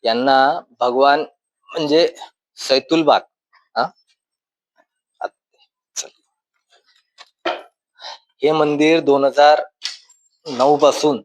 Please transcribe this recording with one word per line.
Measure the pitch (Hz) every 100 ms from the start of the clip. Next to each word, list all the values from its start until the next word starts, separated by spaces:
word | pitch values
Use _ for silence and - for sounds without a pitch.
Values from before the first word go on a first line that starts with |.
यांना | 233 120 135 135 135 139 - _
भगवान, | 123 123 139 147 156 _ _ _ _
म्हणजे, | 165 151 151 165 - - _ _ -
सैतुलबाग, | - 135 - 160 151 107 - _ _ _ _ -
हा? | 156 _ _ _ _ _ _ _ _ _ _ _ _ _ - _ _ _ _ _ _ -
चल. | - _ _ _ _ _ _ _ _ _ _ _ - _ - - - _ _ _ - - _ _
हे | 143
मंदिर | 156 151 147 151 165
दोन | 143 139 135
हजार | 135 147 151 - _ - - _ _ _ _ -
नऊ | 123 135 147
पासून | 147 131 151 131